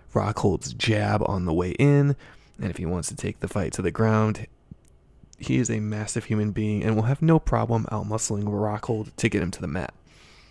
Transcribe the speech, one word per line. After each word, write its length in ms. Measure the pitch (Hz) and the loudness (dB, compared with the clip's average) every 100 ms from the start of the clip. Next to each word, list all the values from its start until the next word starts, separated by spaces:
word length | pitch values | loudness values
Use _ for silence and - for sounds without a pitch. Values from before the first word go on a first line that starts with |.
| - | -4
Rockhold's 600 | 113 101 104 107 85 - | -2 0 0 2 0 -2
jab 500 | 113 - 107 104 104 - | -4 0 2 2 0 0
on 200 | 98 87 | 0 0
the 80 | |
way 180 | 82 90 - | 0 0 4
in. 380 | 143 143 143 139 - - - - | 6 6 4 2 -4 -20 -20 -8
And 100 | 98 | -6
if 60 | 90 | -4
he 100 | 85 | -4
wants 220 | 90 82 | -4 -4
to 80 | 104 | -6
take 240 | 95 - | -6 -6
the 80 | 92 | -4
fight 240 | 104 92 | -2 -4
to 100 | - | -2
the 80 | 95 | -2
ground, 580 | - 110 110 107 107 - - _ - - _ _ - - - | 2 2 4 2 -2 -8 -16 _ -20 -20 _ _ -20 -20 -12
he 180 | - 131 | -2 0
is 140 | 120 | 0
a 80 | 110 | -2
massive 460 | 107 104 104 - - | -2 -4 -4 -6 -2
human 260 | 107 104 | 0 0
being 320 | 104 107 104 | 0 -2 0
and 120 | 107 110 | 0 2
will 60 | |
have 200 | 110 139 | 2 2
no 160 | 160 160 | 4 4
problem 480 | - 117 113 117 110 | 4 0 2 0 0
outmuscling 520 | 107 98 110 - 104 | -4 -4 -4 -2 -2
Rockhold 720 | 104 104 107 104 - 113 107 - | -2 0 -2 -2 -2 -4 -4 -2
to 120 | 117 | 0
get 140 | 104 | 2
him 80 | 87 | 0
to 100 | - | -4
the 60 | - | -6
mat. 260 | 82 73 - - - - - - | -6 -6 -10 -20 -20 -20 -20 -20